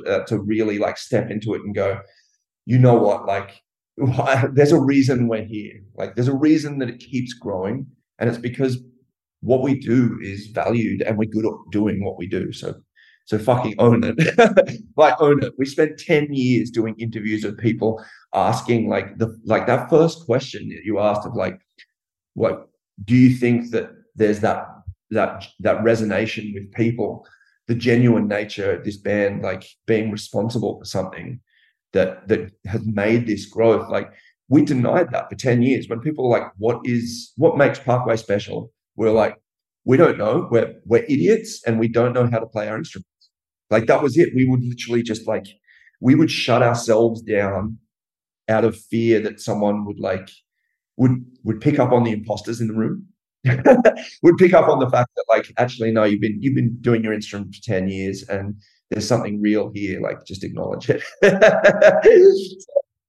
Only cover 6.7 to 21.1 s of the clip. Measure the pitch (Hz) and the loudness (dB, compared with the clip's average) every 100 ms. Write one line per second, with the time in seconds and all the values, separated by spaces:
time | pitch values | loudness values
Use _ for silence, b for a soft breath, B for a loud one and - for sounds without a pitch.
6.7 | 139 123 113 - 127 120 - - 95 95 | -6 -8 -8 -8 -8 -8 -10 -8 -6 -6
7.7 | 131 139 _ _ - 117 120 123 127 131 | -6 -10 _ _ -4 -4 -4 -6 -4 -2
8.7 | 127 - _ _ _ _ _ 104 131 147 | -4 -10 _ _ _ _ _ 0 0 0
9.7 | 135 - 123 117 - 98 101 104 - 80 | -2 0 0 0 -2 -12 -14 -10 -6 -2
10.7 | 117 104 95 - 107 110 107 110 - - | -2 -2 -4 -4 -4 -4 -4 -4 -6 -6
11.7 | 104 107 95 98 - 87 95 - - 92 | -2 -2 -2 -6 -8 -8 -6 -6 -10 -12
12.7 | - _ _ b b - 107 110 120 110 | -14 _ _ b b -6 -2 2 0 0
13.7 | - 120 120 - - 160 - 226 196 - | 2 4 4 2 0 0 4 4 4 0
14.7 | - - - 151 - 147 143 127 - 135 | -2 -4 2 2 4 2 2 0 -6 -4
15.7 | - 151 151 - 151 147 139 123 117 107 | -2 -2 -2 -2 0 0 -2 0 0 -2
16.7 | 117 110 110 113 113 104 107 107 104 120 | -4 -4 -6 -10 -8 -6 -6 -6 -4 -2
17.7 | - 107 - B B B 95 95 123 - | 0 -2 -4 B B B -2 -2 -2 -2
18.7 | 117 104 101 - - 110 - - 104 - | -2 0 -4 -6 -6 -6 -6 -2 -2 0
19.7 | 131 - 156 165 - - 113 - - - | -2 2 2 2 -2 -4 -4 -4 -12 -14
20.7 | 80 104 101 104 | -12 -6 -2 0